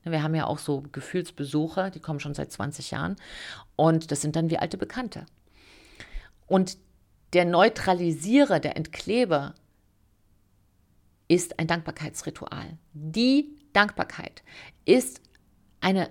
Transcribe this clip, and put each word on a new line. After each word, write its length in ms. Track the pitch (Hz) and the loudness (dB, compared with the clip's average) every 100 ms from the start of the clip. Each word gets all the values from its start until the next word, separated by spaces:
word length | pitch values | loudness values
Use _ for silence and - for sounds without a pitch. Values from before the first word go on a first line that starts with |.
Wir 200 | 170 156 | -4 -2
haben 120 | 156 | 0
ja 120 | 160 - | 0 -2
auch 120 | 147 | -4
so 260 | - 139 139 | -4 -4 -6
Gefühlsbesucher, 1000 | 139 - 180 175 - 143 151 160 175 190 | -14 -6 -6 -6 -8 -4 -2 -2 -2 -4
die 100 | 180 | -6
kommen 200 | - 143 | -8 -6
schon 140 | 143 | -6
seit 180 | 143 143 | -8 -8
zwanzig 400 | - 147 - - | -6 -8 -8 -8
Jahren. 240 | - 170 196 - - - - - | -6 -6 -6 -12 -16 -16 -16 -10
Und 380 | - 160 160 160 | 2 4 4 0
das 100 | 147 | -4
sind 140 | 151 165 | -2 0
dann 140 | 165 | 0
wie 80 | 165 | 0
alte 200 | 165 185 | -2 -4
Bekannte. 480 | - - 247 - - _ _ _ _ - _ - - - - _ - | -6 -6 -8 -10 -16 _ _ _ _ -20 _ -20 -12 -12 -14 _ 2
Und 320 | 190 185 - _ _ _ _ - | 2 2 -4 _ _ _ _ 0
der 120 | 175 | 2
Neutralisierer, 1160 | 175 175 220 226 - 180 175 160 175 269 277 170 | 4 6 6 4 0 2 0 -2 2 4 6 2
der 160 | 143 - | 0 -6
Entkleber 800 | 156 - - 226 220 151 139 - _ _ _ _ _ _ _ _ _ _ _ _ _ _ _ _ - | -8 -8 -2 0 2 0 -2 -14 _ _ _ _ _ _ _ _ _ _ _ _ _ _ _ _ 0
ist 300 | 180 - - | 0 0 -6
ein 80 | 165 | -2
Dankbarkeitsritual. 1120 | 170 165 160 156 - - 156 - - - 160 _ | -2 -4 -10 -10 -10 -12 -12 -12 -12 -12 -16 _
Die 640 | 151 156 185 254 277 294 - _ | -12 -6 2 4 4 2 -8 _
Dankbarkeit 720 | 202 208 - - - - - - - - _ | 2 2 0 -6 -6 -14 -16 -20 -20 -20 _
ist 360 | - 196 - - _ _ _ _ _ - | 6 6 6 -8 _ _ _ _ _ -2
eine, 280 | 185 190 165 | 2 2 0